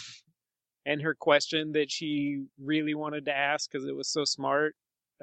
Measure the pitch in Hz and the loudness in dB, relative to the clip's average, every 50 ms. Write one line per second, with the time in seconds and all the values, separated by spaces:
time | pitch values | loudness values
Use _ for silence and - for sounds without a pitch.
0 | - - - - - _ _ _ _ _ _ _ _ _ _ _ _ 143 147 147 | -4 -10 -16 -20 -20 _ _ _ _ _ _ _ _ _ _ _ _ -2 -2 0
1 | 151 160 151 - - 160 147 147 - - 165 156 156 156 151 156 147 139 - - | 0 -2 -2 0 4 6 6 6 6 2 -2 -2 -2 0 0 0 0 0 -2 -4
2 | 170 151 147 147 143 143 143 139 135 - _ 143 135 143 151 156 151 151 151 151 | -4 -2 0 0 0 0 -2 -4 -6 -10 _ -12 -4 0 0 0 0 0 -2 -4
3 | 151 151 151 151 139 147 143 139 143 143 151 151 - - - 135 135 139 139 139 | -4 -6 -6 -4 -4 -2 0 0 2 2 0 0 -2 -6 -6 -6 -4 -4 -6 -6
4 | 135 - - 151 143 - - 143 139 135 139 143 151 156 - _ _ _ _ _ | -6 -2 -2 0 0 0 -2 -2 0 2 2 2 2 0 -2 _ _ _ _ _
5 | _ _ _ _ | _ _ _ _